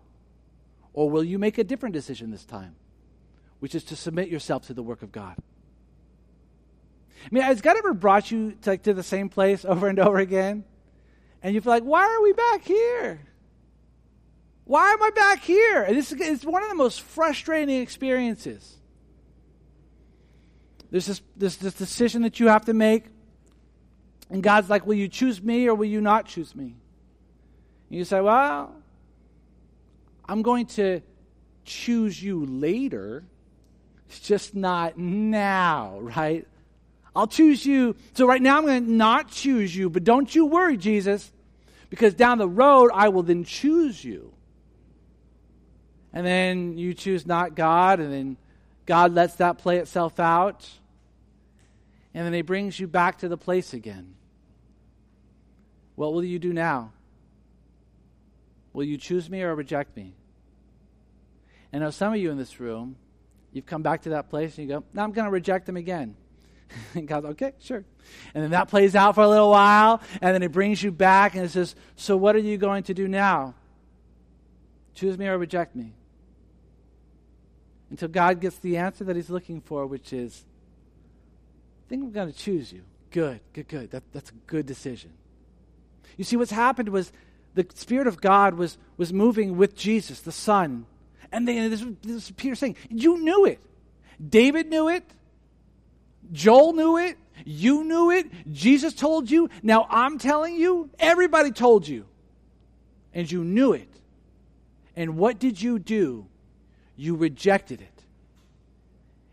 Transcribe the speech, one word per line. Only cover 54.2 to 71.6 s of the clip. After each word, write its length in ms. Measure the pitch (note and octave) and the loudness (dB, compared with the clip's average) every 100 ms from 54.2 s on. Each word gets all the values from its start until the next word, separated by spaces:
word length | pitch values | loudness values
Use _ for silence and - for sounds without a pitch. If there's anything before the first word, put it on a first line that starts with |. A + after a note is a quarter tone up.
| _ _ _ _ _ _ _ _ _ _ _ _ _ _ _ _ _ | _ _ _ _ _ _ _ _ _ _ _ _ _ _ _ _ _
What 200 | - D3+ | -8 -6
will 100 | E3 | -4
you 140 | F3+ F3 | -6 -6
do 160 | F3 | -6
now? 380 | E3+ E3 C3+ A2 _ _ _ _ _ _ _ _ _ _ _ _ _ _ _ _ _ _ | -4 -4 -4 -8 _ _ _ _ _ _ _ _ _ _ _ _ _ _ _ _ _ _
Will 120 | C3 | -10
you 120 | C#3+ D3 | -8 -8
choose 320 | - F3+ E3 | -6 -8 -6
me 140 | F#3+ | -8
or 120 | F3+ | -8
reject 400 | D3+ C#3 D3 C#3+ | -8 -6 -8 -8
me? 200 | A2 F#2 F2+ _ _ _ _ _ _ _ _ _ _ _ _ _ _ _ | -14 -20 -20 _ _ _ _ _ _ _ _ _ _ _ _ _ _ _
I 40 | C#3+ | -8
know 100 | D3+ | -8
some 240 | - G3+ | -4 -4
of 60 | A3 | -4
you 100 | E3+ | -4
in 60 | C#3 | -6
this 240 | B2+ - | -12 -12
room, 360 | A#2+ A2+ B2 C3 _ _ _ _ _ | -12 -10 -12 -18 _ _ _ _ _
you've 140 | C3+ | -16
come 180 | - D#3 | -12 -6
back 200 | D3+ E3 | -4 -4
to 80 | D#3+ | -4
that 180 | D3+ - | -8 -6
place 300 | D3+ D#3+ D3+ | -8 -8 -10
and 100 | C#3 | -10
you 60 | |
go, 100 | D3 - | -10 -10
"No, 100 | G3 | -8
I'm 100 | G#3+ | -6
gonna 180 | G#3+ G#3 | -4 -4
reject 360 | F#3+ F3 F#3 F#3 | -4 -2 -4 -6
him 120 | F3+ | -10
again." 380 | E3+ F3 A2+ - _ _ _ _ | -8 -8 -10 -14 _ _ _ _
<laughs> 360 | _ A#2 - | _ -20 -12
And 140 | F3 D3+ | -12 -6
God's, 160 | D3+ D3+ | -6 -6
"Okay, 260 | D3+ C4+ C#4 | -8 -8 -10
sure." 220 | - G3 - _ _ - - | -14 -14 -14 _ _ -20 -12
And 100 | D3+ | -8
then 60 | D3+ | -2
that 180 | F3 - | -2 2
plays 260 | G3+ G3 | 4 4
out 200 | G3 G3+ | 6 6
for 80 | G#3+ | 6
a 60 | G#3 | 6
little 200 | G#3+ G#3 | 6 8
while, 540 | G3+ G3+ G#3 G#3+ A3+ - F#3+ | 8 8 8 6 4 -4 -4
and 140 | F#3 | 0
then 80 | F#3 | 0
it 100 | F3 | 0
brings 300 | E3 G3+ G#3 | 0 0 -2
you 100 | G3+ | -4
back 420 | D#3+ F#3+ G3 G3+ | 2 4 6 4
and 120 | F#3 F3+ | 0 -6
it 20 | |
says, 260 | F3+ | -4